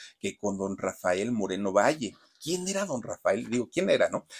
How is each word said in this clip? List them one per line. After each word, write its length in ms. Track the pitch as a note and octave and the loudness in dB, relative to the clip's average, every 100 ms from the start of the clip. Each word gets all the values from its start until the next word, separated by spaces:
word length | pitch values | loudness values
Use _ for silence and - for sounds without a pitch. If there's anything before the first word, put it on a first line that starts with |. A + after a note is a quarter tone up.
| - _ | -20 _
que 180 | G2 - | -8 -4
con 200 | G2+ G2 | -4 -2
don 200 | G2 F#2+ | -4 -2
Rafael 540 | F#2+ - F#2 F#2 A2+ | -4 -2 -2 0 0
Moreno 400 | A#2 F#2+ F#2+ G2+ | -2 -2 -2 2
Valle. 460 | G2 A#2 D#3 G2+ - _ _ | 4 4 2 -6 -10 _ _
¿Quién 260 | D3+ F3+ F#3 | -4 -4 -2
era 180 | G3 G3 | -2 -2
don 160 | B2+ | -4
Rafael? 480 | G#2 - F2 G2+ B2 | -6 -2 0 0 0
Digo, 200 | B2 A2+ | -2 0
¿quién 180 | - G3 | 0 2
era, 200 | D#3 E2+ | 4 4
no? 180 | F#2+ - | 2 -6